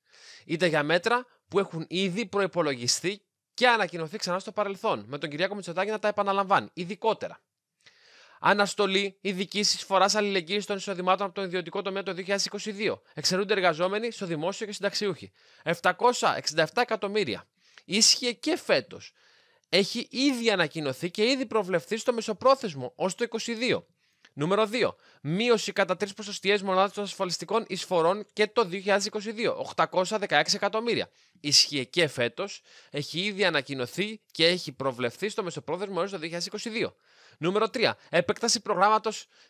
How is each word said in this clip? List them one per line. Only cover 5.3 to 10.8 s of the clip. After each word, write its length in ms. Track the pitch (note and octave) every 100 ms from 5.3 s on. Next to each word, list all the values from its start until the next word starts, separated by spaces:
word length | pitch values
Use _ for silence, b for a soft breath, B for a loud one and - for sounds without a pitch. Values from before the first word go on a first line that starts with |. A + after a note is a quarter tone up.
| D3 F#3+ G3+
Μητσοτάκη 360 | F3+ E3 G3+
να 80 | G#3+
τα 80 | G#3
επαναλαμβάνει, 640 | G#3 G3 G3 G3 F#3 G#2
ειδικότερα. 680 | - F3 G#3 A3+ G#3 E2+ - _ _ _ _ b b b b b b -
Αναστολή 720 | G3+ G3+ - G3+ G3 G3 F#3+
ειδικής 520 | F#3+ F#3 G3 G3 G3+
εισφοράς 420 | - - F#3+ F#3+ G#3+
αλληλεγγύης 500 | G#3 G3 D#3+ G3+ F#3+
των 120 |
εισοδημάτων 480 | G3